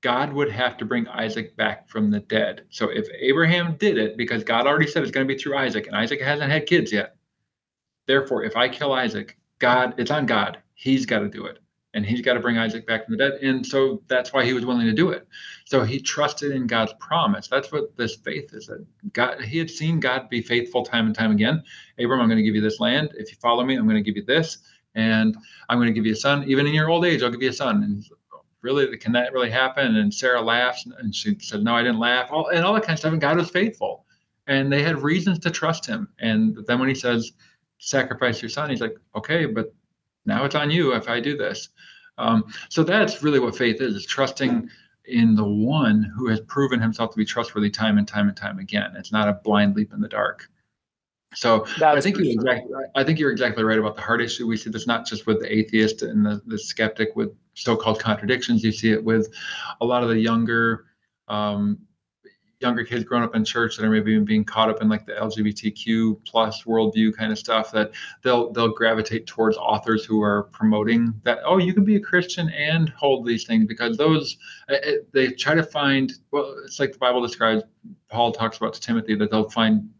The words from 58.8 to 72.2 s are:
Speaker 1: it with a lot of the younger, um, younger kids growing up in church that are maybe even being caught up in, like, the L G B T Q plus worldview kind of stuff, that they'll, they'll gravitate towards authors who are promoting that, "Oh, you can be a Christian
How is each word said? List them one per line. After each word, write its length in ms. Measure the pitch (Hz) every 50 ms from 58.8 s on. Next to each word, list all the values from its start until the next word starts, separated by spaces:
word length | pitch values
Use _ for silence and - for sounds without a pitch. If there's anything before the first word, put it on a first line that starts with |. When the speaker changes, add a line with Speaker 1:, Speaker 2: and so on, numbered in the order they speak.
| - 113
Speaker 1:
it 120 | 107 110 110
with 300 | 113 113 110 104 - - - - - - - - - - _
a 40 | 117
lot 180 | 120 123 123 120
of 60 | 117
the 100 | 113 110
younger, 640 | 110 113 113 113 117 113 117 117 117 113 113 110 - _ _ _ _ _ _ _ _ _
um, 520 | 107 104 104 104 104 101 101 104 104 - - _ _ _ _ _ _ _ _ - _ _ _ _ _ _
younger 260 | 123 123 120 120 117
kids 180 | - 120 117 110
growing 220 | - 123 120 117
up 100 | 113 -
in 80 | 113 107
church 320 | - - 120 117 113 -
that 100 | - 110
are 40 | 107
maybe 240 | 110 107 101 110 110
even 100 | 110 104
being 220 | 104 110 107 107
caught 240 | - - 110 110 113
up 120 | 110 -
in, 60 | 110 107
like, 180 | 107 104 -
the 120 | - 113 107
L 120 | 110 110
G 120 | 110 113
B 100 | 107 107
T 180 | 104 - - 107
Q 520 | 104 - - 113 113 113 113 110 107 - _
plus 380 | - - 117 110 107 104 - -
worldview 500 | 117 113 113 113 107 104 110 110 110 107
kind 160 | - 110 110
of 80 | 110 107
stuff, 360 | - - 113 110 110 - -
that 180 | 110 107 - - - - - - _
they'll, 320 | _ 127 123 120 117 117 104
they'll 200 | 120 117 113 110
gravitate 540 | - 113 113 113 110 110 - 113 113 - -
towards 300 | - - 113 110 107 -
authors 480 | - - 107 107 - 120 113 107 110
who 160 | - 110 107
are 220 | 104 104 104 104 101 - -
promoting 600 | - 110 110 107 107 107 110 120 117 117 117 113 107 -
that, 160 | 123 117 - -
"Oh, 120 | 151 180 190
you 160 | 180 185 185
can 100 | 208 196
be 140 | 208 214 202
a 20 |
Christian 500 | 208 - - 180